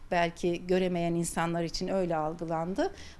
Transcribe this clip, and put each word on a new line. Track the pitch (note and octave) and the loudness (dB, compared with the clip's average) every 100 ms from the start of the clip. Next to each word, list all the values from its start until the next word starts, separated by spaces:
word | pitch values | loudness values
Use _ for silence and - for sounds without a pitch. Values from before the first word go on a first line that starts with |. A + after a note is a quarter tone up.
| - | -2
belki | F3+ E3+ E3 F3+ F3 F3+ | 2 2 2 0 0 2
göremeyen | F#3 F#3 F3 E3+ | 2 4 2 2
insanlar | E3+ E3 - E3+ E3+ | 2 0 0 0 0
için | E3 D#3+ F#3 | -2 -2 -2
öyle | F#3+ F3+ D#3+ | 0 2 0
algılandı. | D#3 E3+ E3+ D#3+ E3+ G3+ F#4 - - | 0 -4 -2 -2 -2 0 -2 -2 -14